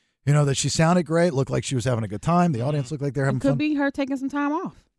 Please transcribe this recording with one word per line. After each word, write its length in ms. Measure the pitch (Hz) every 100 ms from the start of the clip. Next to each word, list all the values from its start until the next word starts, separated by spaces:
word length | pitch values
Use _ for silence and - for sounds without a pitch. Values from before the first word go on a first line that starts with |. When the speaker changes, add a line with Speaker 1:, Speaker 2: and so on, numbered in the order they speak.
| _ _
Speaker 1:
you 80 | 131
know, 120 | 147 143
that 100 | 127
she 120 | 139
sounded 340 | - 160 180
great, 300 | 151 165 175
looked 160 | 135 131
like 140 | 131
she 100 | -
was 100 | 131
having 180 | 127 113
a 40 | 107
good 140 | 104
time. 300 | 160 175 175
The 100 | 113
audience 240 | 131 147 131
Speaker 2:
Mm-hmm. 80 |
Speaker 1:
looked 80 | 147
like 120 | 143
they're 100 | 139
Speaker 3:
It 20 | 139
Speaker 1:
having 140 | 131
Speaker 3:
could 80 | 277
Speaker 1:
fun. 80 | 240
Speaker 3:
be 160 | 302
her 160 | 285 277
taking 260 | 294 269 269
some 140 | 269
time 220 | 285 285
off. 240 | 320 349 - _